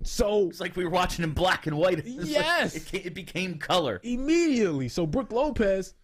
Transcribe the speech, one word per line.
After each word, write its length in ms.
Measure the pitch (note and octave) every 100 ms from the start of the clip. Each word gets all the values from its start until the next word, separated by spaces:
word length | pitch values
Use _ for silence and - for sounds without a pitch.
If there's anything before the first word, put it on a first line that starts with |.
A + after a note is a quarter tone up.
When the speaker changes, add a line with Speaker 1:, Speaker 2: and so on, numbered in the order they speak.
Speaker 1:
So 440 | - - G#3+ G#3 F#3
Speaker 2:
It's 120 | -
like 140 | F3+ F3+
we 80 |
were 60 | F3+
watching 320 | F3+ F3+ F3
in 80 | E3
black 340 | D3+ F3+ F3 D#3+
and 100 | D3+
white. 220 | F3+ E3+
<laughs> 80 | D3+
It's 100 | B3+
like 120 | F3
Speaker 1:
Yes. 460 | D4 D4+ E4+ A3 D#3+
Speaker 2:
it 100 | -
ca-, 160 | F#3
it 100 | F#3
became 440 | - F#3 - F#3 D#3
color. 420 | - F3+ C#3+ F#2
Speaker 1:
Immediately. 840 | A#3 A#3+ C#4 E4 E4+ B3 G3+ D3 B2+
So 160 | -
Brook 280 | E3 F#3+ -
Lopez, 640 | A3 D4+ A#3+ G#3 F#3+ F#3 -